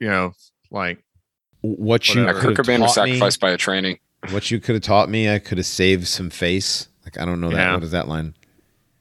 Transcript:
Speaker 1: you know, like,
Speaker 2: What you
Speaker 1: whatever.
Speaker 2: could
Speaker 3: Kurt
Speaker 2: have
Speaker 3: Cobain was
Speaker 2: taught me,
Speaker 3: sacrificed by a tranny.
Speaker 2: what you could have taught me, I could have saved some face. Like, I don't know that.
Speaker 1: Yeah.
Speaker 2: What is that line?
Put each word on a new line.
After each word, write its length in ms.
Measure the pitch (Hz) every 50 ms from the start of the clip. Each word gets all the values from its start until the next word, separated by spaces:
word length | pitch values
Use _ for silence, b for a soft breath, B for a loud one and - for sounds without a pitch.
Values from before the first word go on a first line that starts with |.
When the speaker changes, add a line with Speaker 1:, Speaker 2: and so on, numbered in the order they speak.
Speaker 1:
you 80 | 117 107
know, 240 | 98 92 92 90 95 _ _ _ _ _ _ -
like, 320 | - 101 92 87 87 - _ _ _ _ _ _ _ _ _ _ _ _
Speaker 2:
What 520 | - 110 101 85 107 107 117 117 - - -
you 80 | 120
Speaker 1:
whatever. 180 | 117 92 - -
Speaker 2:
could 160 | 123 113 107
Speaker 3:
Kurt 0 |
Speaker 2:
have 80 | - 127
Speaker 3:
Cobain 160 | 123 123 117
was 120 | 113 120 120
Speaker 2:
taught 100 | 110 101
me, 60 | 127 127
Speaker 3:
sacrificed 260 | 127 104 98 92 -
by 120 | 95 92
a 60 | 90
tranny. 420 | 87 - 101 95 95 95 92 87 - _ _ _ - - 92
Speaker 2:
what 200 | 95 101 - -
you 80 | 120 104
could 160 | - - 113
have 80 | 107 -
taught 260 | - 101 101 - 82
me, 240 | 107 110 110 107 104
I 60 | 101
could 180 | - - 104 90
have 60 | 90
saved 420 | - - - 92 92 95 90 90
some 220 | - - - 92 82
face. 600 | - - 92 85 92 95 95 - - - - _ _ _ -
Like, 120 | - -
I 60 | - 80
don't 160 | 87 87 85
know 100 | 85 85
that. 40 | 82
Speaker 1:
Yeah. 180 | - 92 92 92
Speaker 2:
What 80 | 90 82
is 60 | 80
that 180 | 90 87 - 65
line? 240 | 78 80 80 80 - _ _ _ _ _ _ _ _ _ _ _ _ _